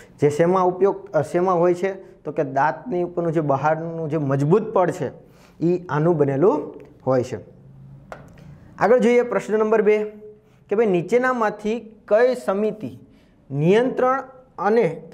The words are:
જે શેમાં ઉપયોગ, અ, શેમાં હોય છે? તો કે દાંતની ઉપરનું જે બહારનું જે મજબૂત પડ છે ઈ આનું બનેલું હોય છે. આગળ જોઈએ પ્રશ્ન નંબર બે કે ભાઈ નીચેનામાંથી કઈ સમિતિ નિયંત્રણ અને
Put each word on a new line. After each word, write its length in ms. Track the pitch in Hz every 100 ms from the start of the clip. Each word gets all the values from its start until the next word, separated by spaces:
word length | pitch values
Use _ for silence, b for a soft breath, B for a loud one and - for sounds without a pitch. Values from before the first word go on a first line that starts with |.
| B -
જે 120 | 147
શેમાં 380 | 147 170 185 180
ઉપયોગ, 440 | 180 196 190 -
અ, 100 | 156
શેમાં 360 | 143 175 185 175
હોય 160 | 175
છે? 200 | 180 190
તો 380 | 190 - - -
કે 120 | 139
દાંતની 600 | 139 135 151 160 247 180
ઉપરનું 280 | 175 175 170
જે 100 | 160
બહારનું 680 | 147 135 151 160 165 165 156
જે 80 | 156
મજબૂત 560 | 139 139 143 214 214
પડ 180 | 196 175
છે 200 | 143 117 - - b b b
ઈ 220 | 165 180 175
આનું 280 | 147 160 165
બનેલું 580 | 139 135 185 294 - - - - -
હોય 180 | 131
છે. 140 | - 110 - - - - - - - - - B B B B B
આગળ 200 | 190 247
જોઈએ 220 | 220 240
પ્રશ્ન 380 | 240 196 - 214
નંબર 220 | 220 220
બે 220 | 208 214 208 - - - b b b
કે 60 | 208
ભાઈ 100 | 226
નીચેનામાંથી 1120 | 180 170 240 254 247 214 208 208 233 - - -
કઈ 280 | 208 254 247 -
સમિતિ 540 | 196 214 214 127 - - b b b b
નિયંત્રણ 720 | 135 160 208 254 - 254 269 - - - -
અને 420 | 190 226 185 190 -